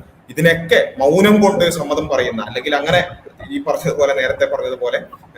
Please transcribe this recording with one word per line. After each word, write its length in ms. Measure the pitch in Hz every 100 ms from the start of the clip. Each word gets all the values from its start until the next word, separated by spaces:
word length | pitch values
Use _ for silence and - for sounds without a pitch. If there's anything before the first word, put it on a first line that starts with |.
| - _ -
ഇതിനൊക്കെ 640 | - 165 160 165 214 - -
മൗനം 420 | 139 170 202 214
കൊണ്ട് 300 | 196 170 170
സമ്മതം 380 | 160 143 147 -
പറയുന്ന, 340 | 131 123 113
അല്ലെങ്കിൽ 320 | 107 123 147
അങ്ങനെ 340 | 147 147 175 175 - - - -
ഈ 120 | 139
പറഞ്ഞതുപോലെ, 520 | 147 - 160 147 139
നേരത്തെ 300 | 135 131 135 135
പറഞ്ഞതുപോലെ, 420 | 135 127 127 123 135 - - -